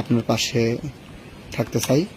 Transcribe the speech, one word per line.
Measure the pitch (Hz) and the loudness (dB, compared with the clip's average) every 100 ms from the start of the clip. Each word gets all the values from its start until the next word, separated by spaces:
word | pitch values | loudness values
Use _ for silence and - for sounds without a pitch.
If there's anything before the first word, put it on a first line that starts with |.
আপনার | - 120 - | 2 0 2
পাশে | 113 - 120 113 120 143 - - - - - - - | 0 2 2 2 0 -4 -10 -18 -18 -16 -16 -12 -4
থাকতে | 120 117 - | 0 0 4
চাই | 135 196 | 4 4